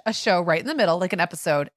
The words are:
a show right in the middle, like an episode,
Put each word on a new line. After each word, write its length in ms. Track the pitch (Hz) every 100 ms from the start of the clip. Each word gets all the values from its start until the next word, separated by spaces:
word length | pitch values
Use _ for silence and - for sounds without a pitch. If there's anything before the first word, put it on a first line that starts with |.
| 220
a 80 |
show 280 | 220 226 180
right 180 | 175 160
in 60 | 254
the 60 |
middle, 240 | 311 196 170
like 120 | 185
an 60 | 190
episode, 500 | 170 156 - 147 143